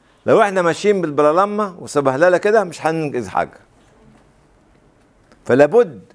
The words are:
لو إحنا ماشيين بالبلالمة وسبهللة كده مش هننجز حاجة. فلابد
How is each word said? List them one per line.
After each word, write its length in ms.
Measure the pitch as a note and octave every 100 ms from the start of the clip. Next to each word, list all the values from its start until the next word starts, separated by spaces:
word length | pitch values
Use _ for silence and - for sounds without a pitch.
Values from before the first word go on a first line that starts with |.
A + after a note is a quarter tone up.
| _ _ -
لو 160 | D#3
إحنا 200 | G#3 F#3+
ماشيين 380 | E3+ D#3 G3+ G3
بالبلالمة 760 | E3 C#3+ D3 E3 G3+ G#3 G3+ F3+
وسبهللة 600 | C3 D3 C#3 C3 F3+ F3+
كده 260 | G3+ G#3+
مش 220 | F#3 D3 D3+
هننجز 420 | D#3+ D3+ B2 G2
حاجة. 300 | - E2 - _ _ _ _ _ _ _ _ _ _ _ _ _ _ _ _ _ _
فلابد 560 | - B2 D3 G#3+ G#3 G#2+ -